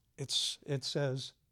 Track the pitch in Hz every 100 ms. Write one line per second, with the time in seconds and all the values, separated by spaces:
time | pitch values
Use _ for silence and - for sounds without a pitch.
0 | _ - 135 - - - - 139 - 156
1 | 143 131 127 - _